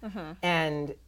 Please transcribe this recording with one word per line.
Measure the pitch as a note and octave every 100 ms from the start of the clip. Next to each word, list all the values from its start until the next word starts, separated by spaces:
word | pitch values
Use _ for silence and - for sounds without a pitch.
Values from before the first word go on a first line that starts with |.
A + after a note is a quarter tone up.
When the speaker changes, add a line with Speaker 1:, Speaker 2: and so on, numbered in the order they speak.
Speaker 1:
Mm-hmm. | A3 G3 D#3 F3
Speaker 2:
And | F3 E3+ D#3+ D3 D3 -